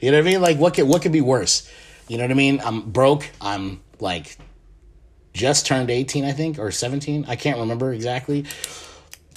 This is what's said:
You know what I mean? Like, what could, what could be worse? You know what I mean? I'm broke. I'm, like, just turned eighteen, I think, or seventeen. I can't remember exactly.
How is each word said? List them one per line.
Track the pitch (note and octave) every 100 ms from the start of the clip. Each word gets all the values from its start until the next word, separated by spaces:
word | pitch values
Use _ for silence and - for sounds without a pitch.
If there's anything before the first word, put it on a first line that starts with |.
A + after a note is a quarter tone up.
You | B2+
know | D3+
what | E3+
I |
mean? | F#3+
Like, | F3 D3
what | F3 F3
could, | C#3
what | C#3+
could | F3+
be | D#3
worse? | B2+ B2+ F2+ - - - - - -
You | A#2
know |
what | B2
I | C3+
mean? | C#3 C#3
I'm | A2+ A2 G#2
broke. | B2 C3+ D3+ - -
I'm, | G2+ G2+ F#2+ F2+ - -
like, | G2+ F2 D2+ - - - _ - - - - _ _
just | - C3 D3 -
turned | C3 B2
eighteen, | B2 C3 D3
I | C#3
think, | C3+ D#3+ D3
or | G#2+
seventeen. | - B2 C#3 D3 D3 C3
I | A#2+
can't | D#3 A#2+
remember | A2+ A#2 C3
exactly. | A2+ A#2+ B2+ B2+ C#3+ C#3+ - - - - - - - _